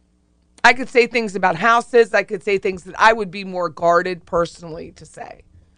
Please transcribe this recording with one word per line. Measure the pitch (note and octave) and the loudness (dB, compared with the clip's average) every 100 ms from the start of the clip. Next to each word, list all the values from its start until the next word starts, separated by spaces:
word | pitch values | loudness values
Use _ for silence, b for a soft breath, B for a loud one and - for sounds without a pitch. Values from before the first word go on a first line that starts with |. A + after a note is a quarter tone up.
| _ _ _ _ _ _ | _ _ _ _ _ _
I | A#3 | 2
could | A#3+ B3+ | 2 0
say | B3+ A#3 | 2 2
things | B3 A3 G3 | 0 -4 0
about | F#3 E3 | 0 2
houses. | A3+ A#3 A#3 A#3+ A3+ | 2 2 2 0 2
I | G#3 | -2
could | G3 G3+ | -2 -6
say | - G3 | -2 -2
things | G3 F#3+ | -2 -6
that | F#3 D#3+ | -10 2
I | G#3+ | 2
would | A#3 G3+ | 2 -2
be | G3 | -8
more | F#3+ F#3 E3+ | -8 -4 -4
guarded | - E3+ E3+ F3+ F3+ | 0 2 4 2 -6
personally | - F3 E3+ - F3 D#3+ - | -4 -2 -2 -6 -14 -14 -14
to | - | -18
say. | D#3 - - - - - _ | -20 -18 -18 -18 -20 -20 _